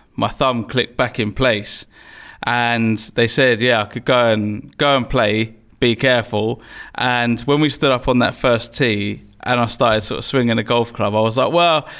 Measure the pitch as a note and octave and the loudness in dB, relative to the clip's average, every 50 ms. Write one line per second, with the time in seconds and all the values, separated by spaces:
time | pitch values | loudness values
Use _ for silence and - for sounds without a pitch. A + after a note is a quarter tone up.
0 | _ _ _ - G#2+ G#2+ - - D3 C3 B2+ A#2 G#2+ - - B2 A#2 - - - | _ _ _ -4 -4 -2 -2 0 0 0 0 -2 -4 -4 -4 -4 -4 -2 -2 -4
1 | B2+ A#2 - - A2 G2+ G2 - C3 B2+ A2 G#2 G#2+ - - - - - _ - | -4 -2 -2 -4 -4 -4 -2 0 0 0 0 0 -4 -8 -10 -12 -12 -16 _ -20
2 | - - - - - - - - - - A#2+ A#2+ A#2+ A#2 A#2 A#2 A2+ A2+ A2 G#2 | -20 -20 -20 -20 -20 -20 -16 -8 -4 -2 -2 0 0 0 0 0 0 0 0 -2
3 | - - - - A#2 A2+ - - C3+ B2+ A#2+ G#2 A#2+ B2 A#2+ A2 G#2 G2 - B2+ | -4 -6 -2 0 0 0 2 2 2 2 2 2 2 2 2 2 0 -2 -6 -6
4 | - - C3 B2 A#2+ A#2 A2 G#2+ G#2 G#2+ G#2 G#2 - - - - D3 C#3+ C#3 C3+ | -2 0 2 2 4 2 2 0 0 -4 -6 -8 -10 -10 -6 -2 0 2 2 2
5 | A#2+ - - B2+ A2+ G#2 G#2+ A2 A2 A2 - - _ _ _ - B2 A#2+ A2+ - | 0 0 0 0 2 2 0 0 -2 -4 -8 -16 _ _ _ 0 0 0 2 2
6 | - C3+ B2+ A#2+ A2 - - G#2 G#2+ A2 A#2 - - - - - - - - - | 2 2 2 2 0 -2 -4 -2 -2 -2 -4 -6 -10 -18 -20 -20 -20 -14 -8 -4
7 | B2 B2+ B2 A#2+ A#2+ A#2+ A#2+ A#2 - C#3+ C#3+ D3 D#3 D3 B2+ - - C#3 C3 A#2+ | -2 -2 0 0 0 0 -2 -2 0 0 2 2 2 0 0 0 0 0 0 2
8 | - C3+ B2+ B2 A#2+ F#2 - - - C3 A#2+ A2+ - - - - C#3+ A#2+ G#2+ G2+ | 2 2 2 2 2 0 0 0 0 2 2 2 0 -4 -4 -2 0 0 0 0
9 | G2+ G#2 G#2 C#2 - - - - - - B2+ B2 A#2 A#2 - - C3 A#2 A2 A2 | -2 -4 -6 -8 -10 -20 -18 -8 -4 -2 0 0 0 -2 0 0 2 2 2 2
10 | G2+ - - - - - - C3+ B2 A#2 A#2 A#2 A2 - B2 A#2+ A#2 - - - | 0 -4 -6 -6 -4 -2 0 2 2 2 0 0 0 0 0 0 0 -2 -2 -4
11 | G#2+ G2+ G#2 G#2+ A2 A2+ A2 C3 B2+ A#2 D3+ E3+ F3 E3+ D#3+ D3+ - - - | -2 0 2 2 0 2 2 0 0 2 2 2 2 4 2 0 -2 -6 -12